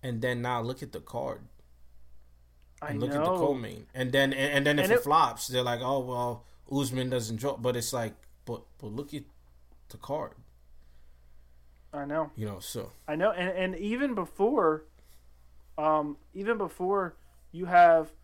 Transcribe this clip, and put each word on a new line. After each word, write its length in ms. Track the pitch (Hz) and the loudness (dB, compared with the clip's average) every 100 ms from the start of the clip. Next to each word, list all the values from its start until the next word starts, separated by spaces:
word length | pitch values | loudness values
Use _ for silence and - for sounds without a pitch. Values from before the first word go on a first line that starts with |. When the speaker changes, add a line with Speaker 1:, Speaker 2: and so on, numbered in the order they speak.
Speaker 1:
And 220 | 131 117 | -6 -2
then 180 | 123 123 | -2 -2
now 180 | 123 123 | -2 -2
look 220 | 117 131 | -4 -8
at 100 | - | -10
the 80 | - | -14
card. 400 | - 120 135 - - - - - - - - - - - - - - - | -10 -6 -6 -8 -14 -20 -20 -20 -20 -20 -20 -20 -20 -20 -20 -20 -20 -14
Speaker 2:
I 80 | 151 | -6
Speaker 1:
And 100 | 143 | -4
look 120 | 143 | -2
Speaker 2:
know. 60 | 143 | 0
Speaker 1:
at 60 | 160 | 0
the 120 | 185 | 2
co-main. 480 | 156 131 110 - - | 0 0 -4 -12 -16
And 180 | 127 127 | -6 0
then, 220 | 135 135 | 2 2
and, 180 | 135 139 | 2 0
and 120 | 143 143 | 2 2
then 140 | 147 | 2
if 60 | 143 | 4
Speaker 2:
And 80 | |
Speaker 1:
it 60 | 240 | 2
Speaker 2:
it 40 | |
Speaker 1:
flops, 440 | 143 151 139 113 - | 4 4 4 0 -4
they're 120 | 127 | 0
like, 200 | 123 120 | 0 -2
"Oh, 160 | 127 135 | 0 -2
well, 460 | 123 123 123 117 - - - | -2 -2 -2 -4 -12 -20 -6
Usman 400 | 139 131 127 127 | -2 -2 -2 -2
doesn't 240 | 127 113 113 | -2 -2 -4
draw." 220 | 139 131 | -4 -2
But 180 | 120 123 | -2 -2
it's 160 | 117 | -2
like, 220 | 123 113 - - - - | -4 -6 -8 -20 -20 -10
but, 180 | 117 - - | -10 -12 -16
but 80 | 117 | -12
look 260 | 110 143 | -10 -10
at 100 | 147 - - - - - - - | -12 -14 -20 -20 -20 -20 -20 -20
the 80 | - | -18
card. 360 | - 147 - - - - - - - - - - - - - - - - - | -8 -8 -8 -14 -20 -20 -20 -20 -20 -20 -20 -20 -20 -20 -20 -20 -20 -20 -14
Speaker 2:
I 120 | 147 143 | -10 -4
know. 260 | 156 147 - | -4 -4 -6
Speaker 1:
You 120 | 107 | -8
know, 120 | 98 | -8
so. 320 | - 117 - - - | -10 -10 -12 -14 -8
Speaker 2:
I 80 | 151 | 0
know. 160 | 196 | 0
And, 180 | 180 180 | 0 -4
and 260 | 185 185 185 | -2 -4 -4
even 400 | 202 240 285 220 | -4 -2 -2 -2
before, 680 | 180 - 202 277 170 156 - - - - - - - - - - | -6 0 2 4 4 2 -4 -20 -20 -20 -20 -20 -20 -20 -16 -2
um, 400 | 156 156 147 147 - | 2 4 2 -6 -14
even 240 | 185 196 220 | -8 -4 -2
before 580 | 185 - 185 202 180 - - - - | -4 -4 0 0 0 -8 -20 -20 -18
you 140 | 165 180 | -10 4
have 460 | 175 175 165 156 - | 10 10 10 4 -8